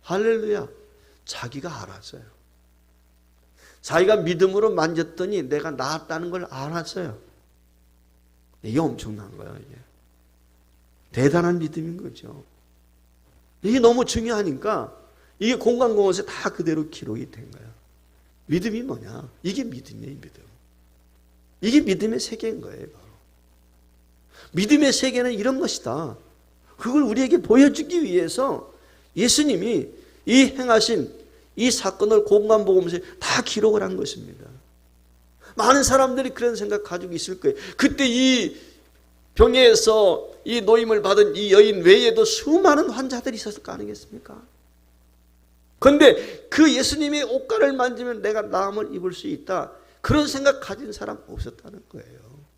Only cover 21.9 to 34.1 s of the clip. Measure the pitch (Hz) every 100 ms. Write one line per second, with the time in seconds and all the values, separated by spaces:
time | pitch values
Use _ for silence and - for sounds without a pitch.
21.9 | 185 214 233 - 226 226 - - - -
22.9 | - - _ _ _ _ _ _ _ _
23.9 | _ _ _ _ - - 160 214 294 285
24.9 | - 262 247 247 214 233 262 - - -
25.9 | 135 151 - _ _ _ _ _ - 233
26.9 | 285 262 226 262 349 - 240 285 285 302
27.9 | 349 277 175 165 240 269 151 - _ _
28.9 | _ _ 165 233 - 294 185 208 196 -
29.9 | - - _ - 254 269 269 254 226 220
30.9 | 208 135 - - _ _ - 247 - 196
31.9 | - 208 214 208 208 214 214 190 185 170
32.9 | 175 - - - - - 220 214 208 190
33.9 | 185 -